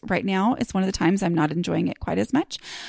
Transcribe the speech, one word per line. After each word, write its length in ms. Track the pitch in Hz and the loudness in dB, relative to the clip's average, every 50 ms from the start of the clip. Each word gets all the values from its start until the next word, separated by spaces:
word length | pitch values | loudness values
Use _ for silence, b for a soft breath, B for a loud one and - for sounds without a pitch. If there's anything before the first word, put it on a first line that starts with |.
| - | -4
Right 200 | 214 190 - - | -2 -2 0 0
now, 300 | 196 190 185 196 240 262 | 0 0 2 2 2 2
it's 180 | - 240 - | 0 -2 -2
one 100 | - 190 | 0 0
of 40 | 190 | 0
the 100 | 190 - | 0 0
times 260 | - 170 160 196 196 | 2 2 2 2 2
I'm 120 | 190 170 170 | 2 2 2
not 160 | 160 151 151 | 2 2 2
enjoying 380 | 156 170 175 180 165 165 175 - | 0 -2 -2 0 0 0 0 -2
it 120 | - - | -2 -4
quite 180 | - - 170 185 | -6 -2 -2 0
as 140 | 220 - | 0 0
much, 260 | - 294 - - - B B B B B B | 0 0 0 -2 -8 B B B B B B